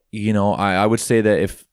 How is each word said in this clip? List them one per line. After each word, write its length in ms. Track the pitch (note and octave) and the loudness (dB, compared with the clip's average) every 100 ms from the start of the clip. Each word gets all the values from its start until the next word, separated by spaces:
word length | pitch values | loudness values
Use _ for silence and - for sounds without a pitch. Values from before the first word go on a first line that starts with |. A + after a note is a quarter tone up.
| _ | _
you 220 | G#2 G#2 | -6 -2
know, 200 | G#2+ G2+ | 0 0
I, 200 | F2 G2 | 0 -2
I 100 | F#2 G#2+ | 0 0
would 120 | A2+ | 0
say 220 | - A#2 | 0 2
that 180 | G#2+ F#2 | 2 2
if, 240 | F#2+ - _ | 0 -6 _